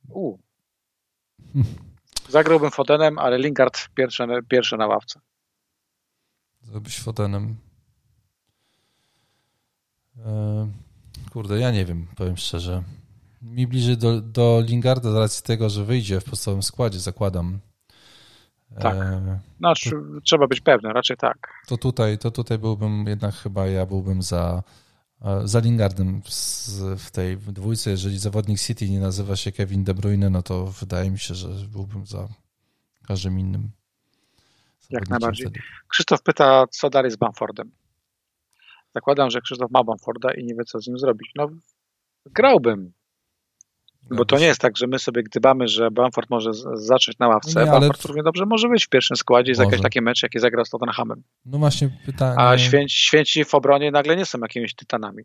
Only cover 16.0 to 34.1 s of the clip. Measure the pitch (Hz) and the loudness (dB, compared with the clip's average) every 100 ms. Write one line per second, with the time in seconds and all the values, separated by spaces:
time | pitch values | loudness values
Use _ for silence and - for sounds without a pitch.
16 | 104 95 - 107 - 98 98 - 120 95 | 0 -4 -4 -8 -4 -4 -4 -2 -4 -2
17 | 90 92 101 90 85 95 - _ _ _ | -8 -4 -4 -2 -4 -8 -12 _ _ _
18 | _ - _ _ _ _ _ 107 110 95 | _ -20 _ _ _ _ _ -4 -2 0
19 | 95 95 95 95 - _ 175 165 127 151 | -2 -2 -4 -6 -8 _ 2 2 0 -6
20 | 147 147 - 160 139 127 - 127 107 113 | -8 -8 2 4 4 2 4 4 4 -2
21 | - 127 127 - - - - 120 131 120 | -2 -2 -2 -4 -12 -20 -8 -4 -2 0
22 | 110 107 117 113 117 113 110 107 107 104 | 0 0 -4 -6 -4 -2 -2 -2 -2 -2
23 | 104 104 104 95 101 95 95 95 92 95 | -2 -4 -4 -6 -8 -4 -2 -2 -2 -4
24 | 95 95 90 87 87 90 - _ _ _ | -2 -2 -2 -2 -2 -4 -8 _ _ _
25 | _ _ 101 98 104 110 117 117 101 95 | _ _ -6 -4 0 0 2 2 0 0
26 | 92 98 - - - - 120 98 95 95 | -2 -2 -8 -8 -6 -8 -10 -8 -8 -8
27 | - - 92 92 104 98 98 113 - 95 | -8 -6 -4 -6 -10 -8 -4 -4 -2 -2
28 | 98 98 104 101 101 101 - 113 101 98 | -2 -4 -2 -2 -2 -2 -2 -4 -2 0
29 | 95 95 101 95 - - 98 98 98 95 | 0 -2 -4 -4 -4 -4 -2 -2 0 -2
30 | 101 101 98 92 87 92 92 98 92 87 | 0 2 2 0 -2 -6 -6 -8 -8 -4
31 | 95 98 - 90 92 98 101 104 98 98 | -4 -4 -8 -10 -10 -10 -12 -12 -10 -10
32 | 98 101 101 107 _ _ _ _ _ _ | -12 -12 -12 -16 _ _ _ _ _ _
33 | _ 98 95 92 92 98 104 - _ _ | _ -6 -4 -4 -4 -4 -8 -12 _ _
34 | _ | _